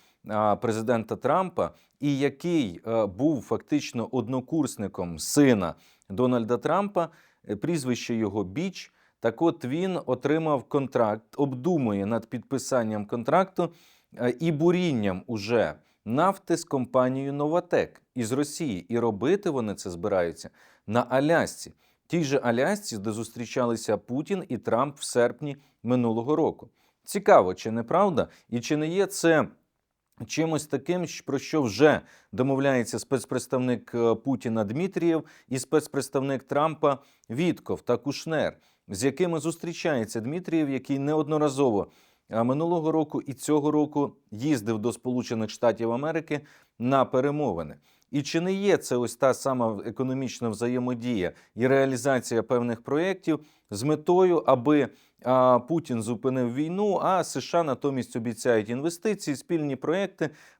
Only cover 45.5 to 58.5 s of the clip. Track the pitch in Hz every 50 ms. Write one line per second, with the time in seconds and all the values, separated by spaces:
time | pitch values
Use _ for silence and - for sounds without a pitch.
45.5 | - - - 117 110 - 117 113 117 127 143 160 160 165 156 - 151 147 147 -
46.5 | - _ _ _ _ - 113 127 135 135 123 - - 127 127 143 147 147 147 120
47.5 | 90 82 80 73 73 - _ _ _ _ _ _ 123 147 139 - - 165 175 185
48.5 | 190 196 202 202 170 139 143 - 127 123 120 110 - - 139 131 117 - - 139
49.5 | 131 127 120 113 107 95 - 117 104 - 131 131 131 135 135 113 - - 120 117
50.5 | 104 101 120 120 123 127 123 123 127 117 117 123 120 98 90 85 - - - _
51.5 | _ 107 120 127 139 139 135 135 131 120 113 143 135 123 - - 123 113 107 -
52.5 | 127 120 120 120 117 113 - - 135 151 175 190 185 185 - 160 156 - - -
53.5 | _ _ _ _ 104 98 117 147 151 151 151 - 175 185 190 180 175 151 - -
54.5 | 131 123 117 147 151 147 135 - - _ _ _ _ _ - 123 127 127 127 127
55.5 | 127 120 123 - 165 165 - - 123 113 107 113 120 101 - 131 127 131 123 120
56.5 | 117 135 151 160 180 196 208 208 185 165 139 165 190 180 156 - - 143 - -
57.5 | - 170 165 147 127 - - 143 135 131 113 - - 120 113 120 110 - - 127